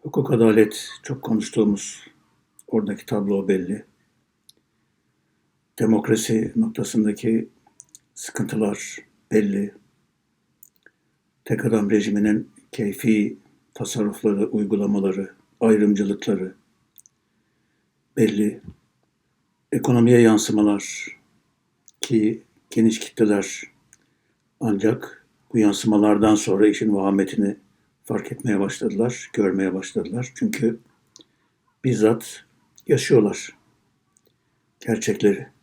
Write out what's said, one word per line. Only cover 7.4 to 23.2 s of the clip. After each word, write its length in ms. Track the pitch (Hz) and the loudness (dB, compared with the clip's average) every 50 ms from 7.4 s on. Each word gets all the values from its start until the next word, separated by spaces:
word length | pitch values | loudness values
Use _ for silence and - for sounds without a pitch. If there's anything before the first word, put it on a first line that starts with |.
| - - _ _ _ _ _ _ - _ _ - _ _ _ | -4 -6 _ _ _ _ _ _ -20 _ _ -20 _ _ _
sıkıntılar 840 | - - - - - 107 - - 110 107 101 101 - - - - - - _ _ _ _ _ | -16 -16 -12 -8 -8 -6 -6 -4 -2 -2 -2 -4 -6 -12 -14 -16 -18 -20 _ _ _ _ _
belli. 420 | 101 107 104 101 98 - 101 104 - - _ _ _ _ _ _ _ _ _ _ _ _ _ _ _ _ - _ _ _ _ _ _ _ _ _ _ _ _ _ _ _ _ | 0 0 0 2 -2 -4 -6 -6 -10 -18 _ _ _ _ _ _ _ _ _ _ _ _ _ _ _ _ -20 _ _ _ _ _ _ _ _ _ _ _ _ _ _ _ _
Tek 200 | - 113 - - | -6 -6 -4 -2
adam 240 | 120 110 110 104 98 | 0 0 0 0 2
rejiminin 600 | 110 104 101 107 104 104 104 107 107 110 - - _ - _ _ | 0 0 0 0 -2 0 2 2 0 0 -2 -8 _ -20 _ _
keyfi 680 | - - 110 101 98 - - 113 110 107 104 - - - _ _ _ _ _ _ _ | -8 -6 -6 -6 -6 -4 0 0 2 2 0 -2 -4 -10 _ _ _ _ _ _ _
tasarrufları, 760 | - 110 - - 117 104 104 101 - - 107 101 98 104 | -10 -10 -8 -4 -4 -4 -4 -4 -2 -2 -2 0 0 -2
uygulamaları, 840 | - - 107 104 98 107 101 101 98 104 101 98 98 92 95 98 - - _ _ _ _ _ | -2 -2 -4 -2 -2 -2 -2 0 0 0 0 0 -2 -2 -4 -6 -10 -12 _ _ _ _ _
ayrımcılıkları 960 | 120 113 110 104 104 104 101 98 104 98 101 - - - 101 90 92 95 - _ _ _ _ _ _ _ _ _ _ _ _ _ _ _ _ _ _ _ _ _ _ _ _ _ _ _ _ _ _ _ _ | 2 2 4 4 4 2 2 2 0 -2 -4 -4 -2 -4 -4 -4 -4 -8 -10 _ _ _ _ _ _ _ _ _ _ _ _ _ _ _ _ _ _ _ _ _ _ _ _ _ _ _ _ _ _ _ _
belli. 440 | - 113 101 98 101 107 104 113 - - - - _ _ _ _ _ _ _ _ _ _ _ _ _ _ _ _ _ _ _ | 0 2 2 2 0 -2 -2 -2 -8 -18 -20 -20 _ _ _ _ _ _ _ _ _ _ _ _ _ _ _ _ _ _ _
Ekonomiye 500 | - 135 - - 123 120 117 120 123 120 | -6 -4 0 2 4 4 6 8 8 8
yansımalar 880 | 117 113 110 107 - - 113 107 104 104 104 101 - - - - - - - _ _ _ _ _ _ _ _ _ _ _ _ _ _ - _ _ | 8 8 6 4 2 0 0 2 2 2 2 0 -4 -10 -14 -14 -14 -16 -18 _ _ _ _ _ _ _ _ _ _ _ _ _ _ -20 _ _
ki 420 | - - 117 110 107 107 113 - _ _ _ _ _ _ | -6 0 0 0 2 0 -2 -4 _ _ _ _ _ _
geniş 300 | - 113 113 113 110 - | 0 2 2 2 2 0
kitleler 640 | - - _ - | -8 -14 _ 0